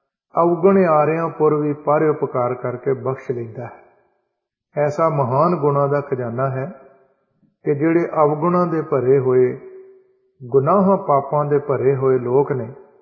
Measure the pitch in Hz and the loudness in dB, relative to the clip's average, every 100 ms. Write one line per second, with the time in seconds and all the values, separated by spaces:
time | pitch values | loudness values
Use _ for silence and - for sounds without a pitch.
0 | _ _ _ - 170 170 190 196 175 151 | _ _ _ 0 0 2 4 4 4 2
1 | 147 160 165 - 151 151 147 143 143 151 | 2 0 -4 0 2 2 -2 -2 0 2
2 | 156 147 139 131 123 123 127 120 139 123 | 2 0 -2 -2 -2 -4 -6 -6 -4 -4
3 | 120 131 - 120 117 107 117 - _ _ | -4 -6 -6 -8 -8 -12 -16 -18 _ _
4 | _ _ _ _ _ _ _ 147 147 147 | _ _ _ _ _ _ _ -4 -2 0
5 | 165 147 120 131 170 170 143 143 139 143 | 0 0 0 2 2 2 0 0 0 -2
6 | 139 127 120 120 135 127 147 - - _ | -2 -6 -6 -4 -4 -4 -8 -12 -20 _
7 | _ _ _ _ _ _ 151 143 160 165 | _ _ _ _ _ _ -4 0 2 2
8 | 170 160 151 151 170 180 175 160 147 135 | 0 2 2 2 0 0 0 -2 -2 0
9 | 123 139 127 127 127 135 - - - - | 2 2 4 2 2 -2 -12 -20 -20 -20
10 | _ _ _ _ 123 135 139 196 190 190 | _ _ _ _ -2 0 2 2 2 2
11 | - 139 - 151 147 143 143 123 127 135 | 0 0 0 -2 0 -2 -2 0 0 2
12 | 131 127 120 131 135 127 113 - - _ | 2 0 0 0 0 -4 -8 -14 -20 _